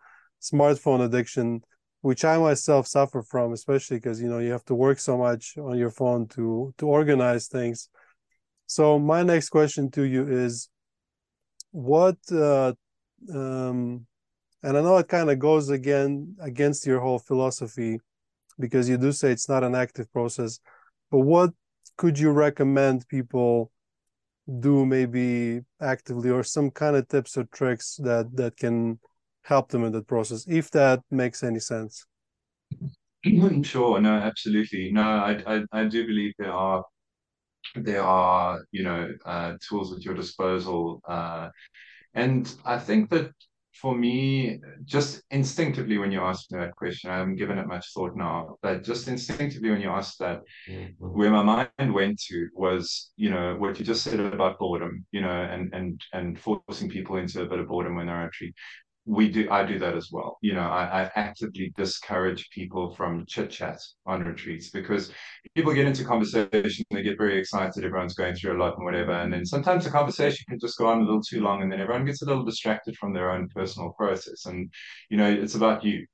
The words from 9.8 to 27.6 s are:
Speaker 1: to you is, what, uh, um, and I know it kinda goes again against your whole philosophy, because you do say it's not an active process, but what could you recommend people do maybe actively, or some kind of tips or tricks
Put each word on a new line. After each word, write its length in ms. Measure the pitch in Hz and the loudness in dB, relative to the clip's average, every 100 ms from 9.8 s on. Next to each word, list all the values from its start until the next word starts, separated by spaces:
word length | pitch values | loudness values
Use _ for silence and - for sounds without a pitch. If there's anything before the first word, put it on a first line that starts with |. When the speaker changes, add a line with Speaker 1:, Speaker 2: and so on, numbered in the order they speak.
| 135 | -2
Speaker 1:
to 100 | 147 | 0
you 240 | 135 131 139 | 0 0 0
is, 420 | 127 123 120 - _ _ _ _ _ _ _ _ - - | 0 0 -4 -12 _ _ _ _ _ _ _ _ -20 -16
what, 480 | 165 123 160 185 180 - | -6 2 6 6 2 -2
uh, 400 | 170 147 135 131 127 _ _ _ _ 202 | 2 4 4 2 -2 _ _ _ _ -10
um, 760 | 143 131 131 127 123 120 123 117 _ _ _ _ _ | -8 -6 -4 -4 -4 -4 -8 -14 _ _ _ _ _
and 140 | 151 143 | 0 2
I 40 | |
know 140 | 170 185 | 6 6
it 100 | 170 | 6
kinda 280 | 175 156 135 | 2 2 4
goes 320 | 147 156 139 | 4 4 4
again 680 | 135 135 139 139 143 160 196 | 0 2 2 2 -2 -8 -12
against 460 | 151 123 143 139 143 | -8 0 2 2 0
your 140 | 131 | 2
whole 180 | 131 123 | 2 -2
philosophy, 800 | - 131 131 - 117 - 113 113 - _ _ _ _ - | 0 0 0 -2 -8 -4 -4 -4 -8 _ _ _ _ -8
because 300 | 120 131 123 | 0 2 4
you 100 | 127 | 2
do 140 | 139 | 2
say 180 | 143 139 | 2 2
it's 180 | 117 - | 2 0
not 160 | 135 | 0
an 100 | 123 | 2
active 380 | 127 123 - 110 | 0 -2 -6 -6
process, 480 | 123 120 - 113 - _ _ _ _ _ | -4 -4 -4 -6 -8 _ _ _ _ _
but 100 | 135 | 4
what 340 | 139 170 180 - _ _ _ - | 6 6 6 2 _ _ _ 0
could 220 | 175 143 | 2 4
you 120 | 151 | 4
recommend 760 | 147 147 147 139 135 135 127 - | 6 4 4 4 4 4 2 -2
people 640 | 135 120 127 120 117 113 _ _ _ _ _ _ _ - 127 | -6 -2 2 4 2 0 _ _ _ _ _ _ _ -10 0
do 280 | 139 139 131 | 4 6 6
maybe 760 | 131 123 123 123 120 120 120 127 - | 4 2 0 0 0 -2 -4 -8 -6
actively, 500 | 143 127 - 120 123 | -4 -4 -4 -2 2
or 120 | 123 | 2
some 280 | 117 156 143 | 0 0 -2
kind 260 | - 151 139 | 0 2 2
of 100 | 120 | 2
tips 280 | 139 123 131 | 0 0 -4
or 80 | |
tricks 520 | 117 - | -6 -2